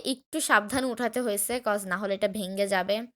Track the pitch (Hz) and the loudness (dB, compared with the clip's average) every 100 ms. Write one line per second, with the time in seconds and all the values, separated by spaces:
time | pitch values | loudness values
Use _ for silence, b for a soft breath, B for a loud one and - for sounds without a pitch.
0 | - - _ 311 - 220 208 262 262 240 | 0 -4 _ -4 4 4 4 0 0 0
1 | 240 247 247 202 - 247 226 208 190 185 | -2 0 0 0 0 -2 0 -2 -2 -2
2 | 202 190 202 214 185 196 202 196 185 208 | 0 0 0 -2 -4 0 2 2 2 0
3 | 240 | -2